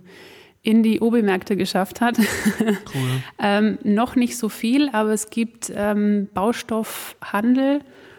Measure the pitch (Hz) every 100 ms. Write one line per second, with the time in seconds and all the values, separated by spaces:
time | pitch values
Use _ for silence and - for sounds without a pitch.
0 | - - - - - _ - 220 226 220
1 | 233 233 208 190 - 196 190 190 190 -
2 | 233 240 208 - 208 - 226 202 - 139
3 | 127 131 131 - 202 202 214 196 - 208
4 | 247 - 240 240 220 - 226 262 294 220
5 | 214 214 - - 226 - - - 208 208
6 | 208 208 196 - 202 240 - 226 220 -
7 | - - - 202 226 254 269 285 285 -
8 | -